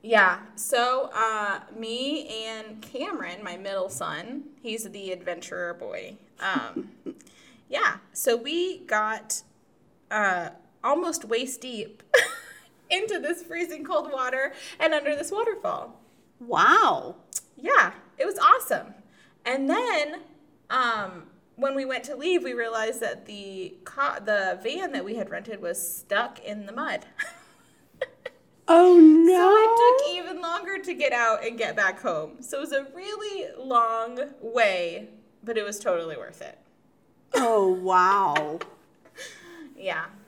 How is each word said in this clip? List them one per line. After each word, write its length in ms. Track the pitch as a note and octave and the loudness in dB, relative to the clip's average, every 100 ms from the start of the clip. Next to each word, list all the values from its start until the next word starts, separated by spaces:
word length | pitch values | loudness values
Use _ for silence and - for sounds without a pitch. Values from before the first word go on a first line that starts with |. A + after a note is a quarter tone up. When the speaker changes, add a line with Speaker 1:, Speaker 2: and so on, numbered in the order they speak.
Speaker 1:
Yeah. 380 | G#3+ A3 F#3+ F3+ G#3 | 2 4 4 2 -10
So, 560 | - - B3 B3 C4 - | -12 -2 0 2 0 -2
uh, 460 | - A3+ G#3+ G#3 G3 - A3 | -2 -2 -2 -4 -6 -10 -14
me 500 | A3+ A#3 C4+ D4+ - A3 A3 | -10 -6 -6 -6 -8 -12 -12
and 340 | A3 G#3+ G#3+ | -14 -16 -18
Cameron, 600 | - B3+ G#4 E4+ F3 F#3 | -14 -10 -8 -8 -10 -12
my 140 | G3+ F3 | -14 -12
middle 320 | G3 G3 F#3+ | -8 -6 -6
son, 600 | - E3 D3+ G3 C#4 - - | -6 -8 -8 -10 -12 -14 -16
he's 220 | A#3 A3 | -10 -10
the 280 | G#3 G3 G3 | -10 -12 -10
adventurer 640 | F3+ F3+ E3+ - F#3 F3 | -8 -8 -10 -10 -10 -10
boy. 420 | F3 A2 F2+ - G3+ _ _ | -10 -12 -12 -14 -20 _ _
Um, 500 | F#3+ E3+ A2+ E3 G3+ - | -4 -2 -4 -10 -12 -16
<laughs> 120 | - - - _ - _ _ | -16 -16 -20 _ -20 _ _
yeah. 300 | C#4+ - - _ | -4 -4 -6 _
So 240 | - - A#3 | -4 -2 -2
we 420 | C4 E4 F4+ E4+ | -2 -4 -4 -8
got, 640 | - G#3+ G#3+ A3 G#3+ - _ _ _ _ _ _ _ | -4 -2 -2 -6 -8 -10 _ _ _ _ _ _ _
uh, 400 | G#3+ G3+ F3+ E3 - _ _ | -2 0 -2 -6 -14 _ _
almost 420 | A#3 D#4 F4 - | 0 0 0 -6
waist 380 | G#3+ A#3 C4 - | -4 -4 -4 -10
deep 400 | B3+ A3+ - - _ B4 - - - | -12 -12 -12 -16 _ 0 0 -8 -16
<laughs> 420 | - _ _ _ | -20 _ _ _
into 280 | F4+ G#4+ F#4 | -4 -2 -4
this 240 | C#4 E4+ | -4 -6
freezing 420 | - E4 E4+ D4+ | -8 -8 -8 -8
cold 260 | D4+ D#4 D4 | -4 -4 -2
water 400 | C4+ B3+ C4 C4+ - - - | -6 -4 -2 -4 -6 -18 -2
and 140 | D#4+ | 0
under 220 | D4+ C#4+ C#4+ | 0 -2 -4
this 140 | - | -4
waterfall. 680 | G4+ A#4 G4+ - - - - _ _ _ _ | -2 -2 -2 -4 -6 -10 -18 _ _ _ _
Speaker 2:
Wow. 760 | A#3+ E3 G#3 F#4+ F4 C#3+ - - _ - _ - | -4 2 6 6 4 0 -6 -16 _ -14 _ -12
Speaker 1:
Yeah, 360 | G#4 C#5+ F#3+ - - - | 0 2 2 -2 -20 -6
it 80 | F4 | -4
was 120 | G4 | 2
awesome. 540 | - B4+ - F#3 - - _ _ _ _ A#3 | 4 4 2 -4 -6 -20 _ _ _ _ -6
And 240 | C4+ C4+ | -2 0
then, 500 | F#4+ B4 F4 D4 E4 - - _ _ _ | 0 0 -2 -2 -8 -18 -20 _ _ _
um, 640 | B3+ A#3+ A3 F#3+ F3 D#3+ _ _ - | -2 0 -2 -6 -12 -20 _ _ -4
when 180 | C4+ | -2
we 120 | C4+ C4 | -2 -4
went 180 | B3+ | -6
to 120 | - B3+ | -8 -6
leave, 260 | D#4+ F4+ | 0 0
we 80 | C4 | -2
realized 480 | A#3+ A3+ A3+ A3 A#3 | -4 -4 -2 -4 -4
that 240 | A3 - | -6 -8
the 500 | - G#3 G3 F#3+ F#3 - | -14 -16 -14 -12 -12 -14
ca-, 340 | - - C#4 - | -14 -4 -4 -2
the 400 | G3+ G#3 F#3+ F#3 | -2 0 0 -2
van 300 | G3+ D#4+ F4+ | -6 -6 -6
that 120 | C4+ | -6
we 100 | F#3+ | -6
had 160 | A3+ - | -8 -6
rented 320 | - G#3+ G#3 | -8 -10 -10
was 180 | F3 F#3 - - | -8 -8 -8 -12
stuck 440 | - G3+ A#3 - | -2 -2 -2 -8
in 260 | - G#3 G3 | -12 -12 -10
the 60 | |
mud. 340 | A#3 D4+ G3+ - | -8 -6 -8 -10
<laughs> 60 | - - - - _ _ _ _ _ - _ - _ _ _ - | -12 -12 -14 -20 _ _ _ _ _ -12 _ -20 _ _ _ 6
Speaker 2:
Oh, 320 | E4 F4+ F4 | 10 12 12
no. 360 | D#4 D#4 E4 F#4 | 12 12 10 8
Speaker 1:
So 800 | F4+ G#4+ A4 A4+ A#4+ B4+ C#5+ F4 | 8 8 8 8 6 6 2 -4
it 80 | |
took 20 | E4+ | -8
even 140 | F4 | -10
longer 380 | E4+ E4+ E4+ G4 | -6 -6 -6 -8
to 160 | F4+ | -8
get 180 | C#4 C#4+ | -2 -2
out 320 | A#3+ A#3 A3 A3+ | 2 2 0 -4
and 120 | A3+ | -6
get 180 | G#3+ E3 | -4 0
back 240 | F#3+ G3+ | 0 0
home. 400 | A#3+ D#3+ D#3 - | -4 -4 -6 -14
So 160 | - C#4 | -10 -8
it 40 | |
was 100 | D4 | -4
a 120 | C#4 C#4 | -4 -6
really 500 | E4+ G4 G#4 G#4 G4 - - | -14 -12 -10 -8 -8 -10 -12
long 600 | C4 A#3+ A3+ A3+ A#3 B3 C#4+ - | 0 2 2 -2 -6 -8 -10 -10
way, 680 | A3+ A#3 G#3+ F#3 E3+ E3+ G#3+ - _ _ | -4 0 2 0 -6 -8 -16 -20 _ _
but 160 | G#3+ A3+ | -8 -6
it 60 | |
was 140 | G#3 G#3 | -6 -6
totally 380 | A3 F3 E3 C#3+ | -2 -2 -4 -12
worth 240 | C#2+ - | -14 -16
it. 180 | C#2 - _ _ _ _ _ _ _ | -20 -20 _ _ _ _ _ _ _
Speaker 2:
Oh, 340 | B4 A#3+ A3 F#3+ | 0 4 4 4
wow. 840 | F#3 F#3 F#3 F#3 G3+ F#3 D3 D3+ E3 | 2 2 4 6 4 2 0 -2 -8
Speaker 1:
<laughs> 40 | - - _ _ _ - - - F4 E4+ D4 - | -12 -18 _ _ _ -20 -18 -18 -20 -20 -20 -10
Yeah. 300 | F#3+ E3 F3+ - | -6 -6 -8 -16